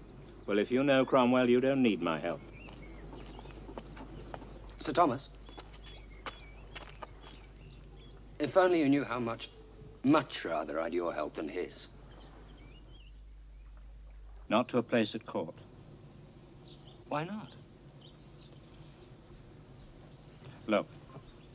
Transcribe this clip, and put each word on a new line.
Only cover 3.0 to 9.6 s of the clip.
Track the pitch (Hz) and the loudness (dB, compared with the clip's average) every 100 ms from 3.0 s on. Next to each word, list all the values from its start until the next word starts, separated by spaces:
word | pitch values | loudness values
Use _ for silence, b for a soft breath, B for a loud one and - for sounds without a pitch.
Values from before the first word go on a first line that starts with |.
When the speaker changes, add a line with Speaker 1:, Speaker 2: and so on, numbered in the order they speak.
| - - - - - - - 392 - - - - - - - - - - | -14 -14 -14 -14 -14 -14 -12 -12 -12 -14 -14 -14 -12 -14 -14 -16 -14 -8
Speaker 2:
Sir | - | -2
Thomas, | 143 165 127 - - - - - - - - - - - - - - - - - - - - - - - - - - - - - - - - | 4 4 4 -6 -16 -16 -16 -16 -16 -16 -16 -18 -14 -12 -12 -16 -18 -16 -14 -14 -16 -16 -16 -18 -18 -18 -18 -18 -18 -18 -18 -18 -18 -12 -4
if | 147 190 | 2 6
only | 180 170 | 8 8
you | 139 | 6
knew | 143 | 6
how | 120 123 | 4 0
much, | 117 117 - - | -2 -4 -8 -14